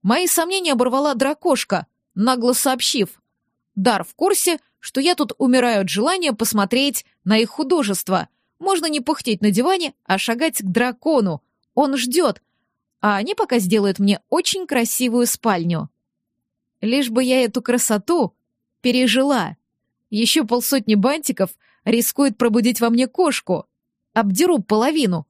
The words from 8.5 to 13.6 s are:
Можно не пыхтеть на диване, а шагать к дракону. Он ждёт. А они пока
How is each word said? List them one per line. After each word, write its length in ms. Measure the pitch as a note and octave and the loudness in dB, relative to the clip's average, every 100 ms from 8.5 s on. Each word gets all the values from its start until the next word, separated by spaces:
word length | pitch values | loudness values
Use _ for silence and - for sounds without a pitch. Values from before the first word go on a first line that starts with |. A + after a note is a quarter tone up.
| _ | _
Можно 280 | F4+ F#4+ D#4+ | -2 -2 -2
не 140 | D4+ | -4
пыхтеть 400 | B3 D4+ - G#3 | -4 -4 -2 0
на 100 | G#3 | 0
диване, 440 | G3 C4+ F#4+ D#4 - | 2 2 0 -2 -8
а 140 | _ G3 | _ -4
шагать 400 | - A#3 D#4+ - | -2 -2 -2 -2
к 60 | |
дракону. 800 | F#3+ F#3 B3 B3 D#4 D4+ G3 D3+ _ _ _ | -2 0 0 -2 0 2 0 -4 _ _ _
Он 220 | - C#4+ C4+ | -2 0 0
ждёт. 460 | B3 D4 D4+ F#3+ _ _ _ _ _ _ | -2 0 0 -2 _ _ _ _ _ _
А 160 | G#3+ G3+ | -2 0
они 200 | A#3+ G4+ | -2 -4
пока 240 | A4 B3 | 0 0